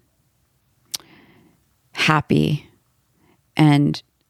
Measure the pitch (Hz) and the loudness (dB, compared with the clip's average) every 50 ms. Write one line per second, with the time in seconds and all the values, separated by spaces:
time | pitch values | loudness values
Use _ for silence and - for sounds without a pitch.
0 | _ _ _ _ _ _ _ _ _ _ _ _ _ _ _ _ _ _ - - | _ _ _ _ _ _ _ _ _ _ _ _ _ _ _ _ _ _ -16 -16
1 | - _ - - _ _ _ _ _ _ _ _ _ _ _ _ _ _ _ - | -16 _ -20 -20 _ _ _ _ _ _ _ _ _ _ _ _ _ _ _ -4
2 | - - 156 151 - - - - - 156 151 147 - - _ _ _ _ _ _ | -2 0 0 0 -2 -2 -2 0 0 -2 -4 -6 -8 -16 _ _ _ _ _ _
3 | _ _ _ _ _ _ _ _ _ _ _ - 156 151 143 143 143 151 - - | _ _ _ _ _ _ _ _ _ _ _ 2 2 4 4 2 0 -2 -4 -6
4 | - _ _ _ _ | -12 _ _ _ _